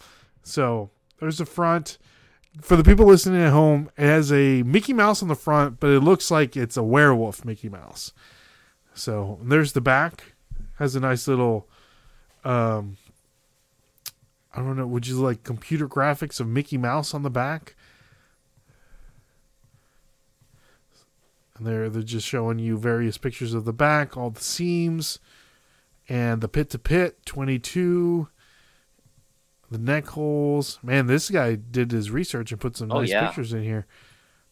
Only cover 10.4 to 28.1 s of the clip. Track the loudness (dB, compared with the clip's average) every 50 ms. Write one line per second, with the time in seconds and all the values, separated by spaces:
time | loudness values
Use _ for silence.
10.4 | _ -12 -12 -12 -10 -12 -8 -4 -4 -2 -2 -2 0 0 -2 -2 0 0 0 2
11.4 | 2 0 0 -2 -6 _ _ _ _ _ _ _ _ -20 _ _ _ _ _ _
12.4 | -6 -4 -2 0 0 -2 -2 -4 -8 -10 -16 -18 _ _ _ _ _ _ _ _
13.4 | _ _ _ _ _ _ _ _ _ _ _ _ -18 -18 _ _ _ _ _ _
14.4 | _ _ -10 -8 -6 -6 -4 -6 -6 -4 -4 -6 -4 -4 -4 -2 0 -2 -2 -4
15.4 | -8 -12 -12 -10 -6 -4 -4 -4 -4 -4 -2 -2 0 0 -2 -4 -6 -10 -8 -8
16.4 | -6 -4 -2 -4 -4 -4 -4 -4 -2 -2 -2 -4 -4 -6 -8 -8 -6 -4 -4 -4
17.4 | -4 -4 -6 -10 -14 -20 _ _ _ _ _ _ _ _ _ _ _ _ _ _
18.4 | _ _ _ _ _ _ _ _ _ _ -20 -20 -20 -20 _ _ _ _ _ _
19.4 | _ _ _ _ _ _ _ _ _ _ _ _ _ _ _ _ _ _ _ _
20.4 | _ _ _ _ _ _ _ _ _ _ _ _ _ _ _ _ _ _ _ _
21.4 | _ _ _ -10 -8 -6 -4 -4 -4 -4 -6 -6 -8 -6 -8 -8 -8 -6 -6 -4
22.4 | -4 -4 -4 -4 -4 -4 -4 -2 -2 -2 -2 0 -2 -4 -4 -6 -8 -10 -8 -8
23.4 | -8 -6 -6 -6 -6 -6 -2 0 0 2 2 0 -2 -4 -8 -10 -8 -8 -8 -10
24.4 | -10 -10 -6 -4 -4 -2 -2 -2 -2 -2 -4 -4 -6 -8 -10 -12 _ _ _ _
25.4 | _ _ _ _ _ _ _ _ _ _ _ _ _ -6 -4 -2 -2 -2 -2 -4
26.4 | -6 -4 -4 -4 -4 -4 -8 -8 -4 0 0 0 0 -2 -4 _ -18 -14 -8 -6
27.4 | -4 -2 -4 -4 -6 -6 -4 -2 0 0 0 0 0 0